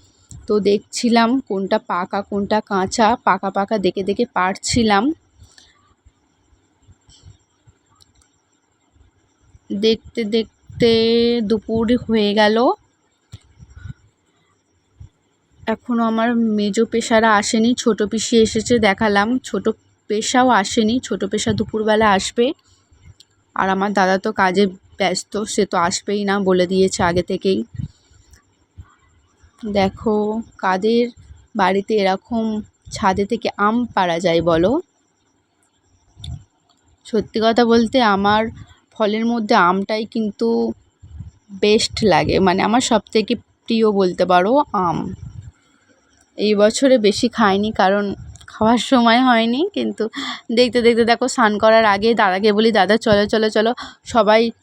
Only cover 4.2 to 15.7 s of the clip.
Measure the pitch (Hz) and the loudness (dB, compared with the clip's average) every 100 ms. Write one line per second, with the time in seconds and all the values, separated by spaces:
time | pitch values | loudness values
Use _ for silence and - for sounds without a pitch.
4.2 | 240 - 185 185 - 254 226 196 254 320 | -4 -2 -4 -4 -4 -2 2 2 0 -4
5.2 | _ _ - _ - _ _ _ _ _ | _ _ -20 _ -20 _ _ _ _ _
6.2 | _ _ _ _ _ _ _ _ _ _ | _ _ _ _ _ _ _ _ _ _
7.2 | - - _ _ _ _ _ _ _ _ | -20 -20 _ _ _ _ _ _ _ _
8.2 | _ _ _ _ _ _ _ _ _ _ | _ _ _ _ _ _ _ _ _ _
9.2 | _ _ _ - - 208 220 226 - - | _ _ _ -20 -12 -4 -2 -2 -4 -8
10.2 | 220 226 214 _ - - 233 226 226 233 | -4 -4 -4 _ -16 -2 2 2 2 2
11.2 | 233 240 208 220 - 226 226 247 - 220 | 0 0 -2 -4 -2 -4 0 -2 0 0
12.2 | 208 202 214 220 262 415 _ _ _ _ | 0 2 2 2 0 -2 _ _ _ _
13.2 | _ - _ _ - - - - _ _ | _ -20 _ _ -20 -20 -18 -20 _ _
14.2 | _ _ _ _ _ _ _ _ - _ | _ _ _ _ _ _ _ _ -20 _
15.2 | _ _ _ _ - | _ _ _ _ -8